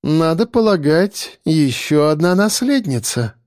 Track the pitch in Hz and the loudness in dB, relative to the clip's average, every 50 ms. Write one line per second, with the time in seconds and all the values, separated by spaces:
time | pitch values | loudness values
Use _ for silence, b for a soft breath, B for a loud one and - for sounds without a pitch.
0 | - 143 151 160 165 160 165 165 226 226 - 233 226 214 202 175 143 147 156 165 | -2 0 0 2 2 0 0 0 -2 -2 0 0 2 2 0 0 2 2 2 2
1 | 190 202 - - - - - _ _ - 160 160 147 135 123 - - - 151 151 | 2 0 -2 -10 -14 -14 -16 _ _ 0 2 2 2 0 0 -4 -4 0 0 2
2 | 147 151 156 151 165 175 180 185 202 220 208 - 254 254 285 269 214 180 131 120 | 2 2 2 0 0 2 2 2 0 0 0 -2 -2 0 0 0 -2 -2 -6 -4
3 | 107 - - 123 117 107 - _ _ | -4 -4 -4 -4 -4 -6 -8 _ _